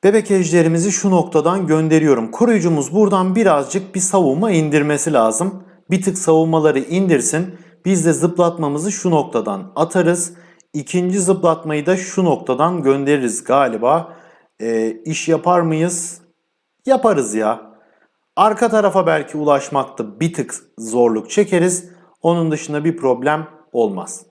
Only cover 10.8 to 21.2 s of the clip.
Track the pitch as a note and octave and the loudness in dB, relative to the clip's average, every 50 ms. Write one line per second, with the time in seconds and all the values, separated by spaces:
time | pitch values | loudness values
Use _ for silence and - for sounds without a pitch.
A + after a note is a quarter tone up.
10.8 | C#3 - - F3+ F3+ F3+ F#3 G3+ F3+ F3 F#3+ - D3+ F3 D#3+ E3 - D#3 D3+ D3+ | -10 -4 -4 -4 -2 -2 -2 -2 0 0 0 0 2 0 -2 -2 -4 -6 -6 -4
11.8 | D3 E3 F#3 F#3 F#3 - - - F#3 E3+ C#3 - - - B2+ B2 D3+ E3+ F3+ F3 | -2 -2 -2 -2 -4 -6 -4 -2 0 0 0 -2 -2 -6 -2 0 0 -2 -2 0
12.8 | C#3+ C3+ C3+ C#3 C#3 C#3 D3 C#3 C3 A#2+ G#2 - - - B2 C#3 C#3 C3 A2+ G#2+ | 0 0 0 0 2 0 0 0 0 -2 -4 -6 -4 0 2 2 2 0 -2 -2
13.8 | A2+ B2 D3 E3+ E3 - - - - - _ _ _ _ _ _ G#2+ A2+ A2+ A2+ | 0 0 0 0 -2 -6 -16 -20 -20 -20 _ _ _ _ _ _ -6 -4 -2 -2
14.8 | A2+ A2+ A2+ - - D#3+ D#3+ - - D#3 E3 D3+ D#3 F3 F3+ F3 E3+ E3 D#3+ D#3 | -2 -2 -4 -6 -8 -8 -8 -6 -2 -2 -2 0 2 2 2 2 2 0 0 -2
15.8 | D#3+ F3 F3 - - - - - _ _ _ _ _ _ _ _ _ _ _ _ | -2 -2 -4 -6 -10 -10 -14 -18 _ _ _ _ _ _ _ _ _ _ _ _
16.8 | _ - C4 B3+ - A3+ G3 D3 B2+ G#2+ G#2 G#2+ G#2+ G#2+ A2+ A2+ - - - _ | _ 0 0 2 4 2 2 2 -2 -2 -2 -2 -2 -2 -2 -4 -8 -20 -20 _
17.8 | _ _ _ _ _ _ _ _ _ _ _ - F#3 A3 G#3+ G#3 A#3 A3+ A3 A3 | _ _ _ _ _ _ _ _ _ _ _ 2 2 2 2 2 0 0 2 2
18.8 | G3+ G3+ F3+ F#3+ F3+ E3 D#3+ D#3 C#3+ - - D3+ D3+ D3 C#3+ C#3 C#3 - - C#3 | 2 2 2 2 2 2 0 0 -2 -6 -8 -4 0 2 2 2 0 -2 -4 -4
19.8 | C3+ C3+ - - A#2 G#2 G2+ G#2 D#3 E3 E3 - C3 - - - _ _ _ - | -4 -4 -8 -10 -10 -10 -6 -4 -4 -4 -2 -4 -8 -8 -10 -18 _ _ _ -16
20.8 | A2+ A2+ A2 B2 A#2+ A#2 A2 A2 | -12 -6 0 2 2 4 2 0